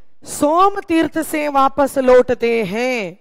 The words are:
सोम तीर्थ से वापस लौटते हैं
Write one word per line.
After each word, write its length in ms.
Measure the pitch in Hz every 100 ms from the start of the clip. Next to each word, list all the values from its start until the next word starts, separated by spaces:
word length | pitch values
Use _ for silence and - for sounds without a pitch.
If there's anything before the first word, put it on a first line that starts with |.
| - - -
सोम 500 | - 294 330 392 403
तीर्थ 400 | - 330 320 320
से 260 | 294 311 294
वापस 480 | 277 269 294 269 277
लौटते 640 | 254 254 254 240 233 233 185
हैं 520 | 214 254 240 180 185